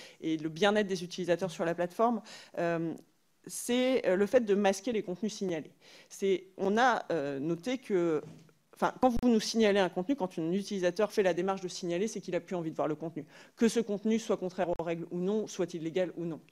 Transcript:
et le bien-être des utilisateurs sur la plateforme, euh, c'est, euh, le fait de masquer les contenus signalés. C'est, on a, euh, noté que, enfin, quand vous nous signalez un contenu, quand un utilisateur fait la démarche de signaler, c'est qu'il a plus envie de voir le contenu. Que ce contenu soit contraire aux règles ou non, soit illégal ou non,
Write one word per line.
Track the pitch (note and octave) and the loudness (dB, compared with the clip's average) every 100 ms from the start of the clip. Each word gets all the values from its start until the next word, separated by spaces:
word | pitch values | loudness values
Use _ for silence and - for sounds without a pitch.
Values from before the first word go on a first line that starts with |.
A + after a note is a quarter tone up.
| - - | -20 -8
et | D#3+ D#3+ | -4 -4
le | D#3 | -4
bien-être | D#3+ G3+ G#3+ G3+ | 2 4 4 0
des | F#3 | -2
utilisateurs | F3 - F3 E3+ F#3+ | -6 -4 0 0 0
sur | D#3+ E3 | -2 -2
la | |
plateforme, | E3+ F3 - A#3 A3+ - - - - | 0 -2 2 2 2 -6 -20 -10 -4
euh, | E3+ E3 E3 - - _ _ _ - | -2 0 -2 -6 -14 _ _ _ -14
c'est, | - - B3 B3+ C4 - | -8 0 2 2 2 2
euh, | F#3 | 2
le | G3+ | 4
fait | C4 | 4
de | G#3+ | 4
masquer | G3 G3 G3 - | 4 4 2 -2
les | A3 | -2
contenus | - F3+ G#3+ | -2 -4 -4
signalés. | - F#3+ D#3+ - _ - - - | -4 -4 -4 -6 _ -20 -20 -18
C'est, | - G3 F#3 - - | -2 0 0 -2 -4
on | F#3+ G#3+ | 0 4
a, | B3+ A3+ - | 4 2 0
euh, | E3 C#3+ C#3 | -2 -2 -2
noté | D3+ E3 B3 B3+ | -2 -2 -4 -4
que, | - F#3+ E3+ D3+ - - - _ _ | 0 2 2 0 -4 -18 -20 _ _
enfin, | - F#3 - | -2 -2 2
quand | B3+ | 2
vous | A#3 B3 | 4 4
nous | A3 | 4
signalez | - A3+ G#3+ G3+ | 2 2 4 4
un | F3+ | 2
contenu, | F#3 F3+ C#4+ | 0 -2 -2
quand | F#3 - | -2 -2
un | D#3+ | -2
utilisateur | F#3+ G3 G3+ F3 F3 G#3 | -2 -2 -2 0 2 0
fait | - | 2
la | F#3 | 2
démarche | E3+ F#3+ G3 | 2 0 -2
de | F3+ | -6
signaler, | - F3 E3+ A3 | -6 -4 -2 -2
c'est | G#3+ | -4
qu'il | F3+ | -4
a | F3 | -4
plus | E3+ F#3 | -4 -6
envie | D#3+ | -4
de | |
voir | D3+ D3 | -2 -2
le | |
contenu. | D3+ E3 D#3 - - - - | -2 -6 -10 -14 -18 -10 0
Que | A3+ | 2
ce | A#3+ | 2
contenu | G#3+ G3+ A3 A3 | -2 -2 0 0
soit | A3 F#3+ | 0 -2
contraire | F#3 F#3+ E3+ | -2 -2 -2
aux | F3 | -2
règles | E3 E3+ E3 | -2 -4 -4
ou | F3 | -4
non, | F3+ G#3+ G#3 | -2 -2 -4
soit | - E3+ | -4 -4
illégal | E3+ D#3+ E3 F3+ F3 | -4 -4 0 -2 -2
ou | |
non, | E3+ D#3+ - | -6 -8 -8